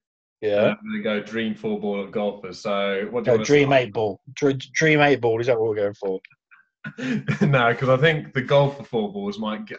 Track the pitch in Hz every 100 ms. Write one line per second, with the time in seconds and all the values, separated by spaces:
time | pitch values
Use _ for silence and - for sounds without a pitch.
0 | _ _ _ _ 107 101 113 214 107 107
1 | 107 104 104 113 110 104 110 104 104 101
2 | 95 107 104 101 92 90 107 101 101 98
3 | 104 120 107 110 113 147 135 135 113 113
4 | 107 92 - - 143 135 - - 160 151
5 | 147 123 117 113 120 113 110 107 101 101
6 | 98 95 - _ _ - _ _ - -
7 | 262 226 - - 160 135 117 120 127 131
8 | 165 151 - 135 123 143 143 - 110 117
9 | 104 101 101 104 107 107 110